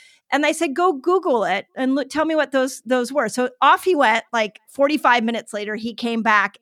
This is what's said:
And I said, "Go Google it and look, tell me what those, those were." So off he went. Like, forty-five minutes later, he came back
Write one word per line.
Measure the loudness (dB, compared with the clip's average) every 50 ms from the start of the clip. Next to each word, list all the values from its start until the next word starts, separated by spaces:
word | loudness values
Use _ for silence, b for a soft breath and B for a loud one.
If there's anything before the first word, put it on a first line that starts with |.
| b b b b b -4
And | -2 0 0
I | 0 0
said, | -2 -2 -4 -2
"Go | 0 0 0 0
Google | 0 0 0 0 0 2 0 0 0 0
it | -2 -2 -4 -6 _ -8
and | -4 -2 -2 0
look, | -2 -2 -4
tell | -2 -2 -2
me | 0 0
what | 0 -2 0 0
those, | -2 -2 -2 -4 -10 -6
those | -2 -2 -2 -2 -2 -2
were." | -2 -2 -2
So | -2 -2 -4 -4 -2 0
off | 4 4 4 4 2
he | 0 2
went. | 4 4 2 2 0 -2 _ -2
Like, | -2 -2 -2 -4 -14 _ _
forty-five | -2 0 0 2 2 2 2 4 2 4 2
minutes | 0 -2 -4 -6 -8 -10
later, | -8 -8 -6 -8
he | -6 -6 -8 -8
came | -6 -6 -4 -4 -2 0
back | 2 2 2 2 0 -4 -6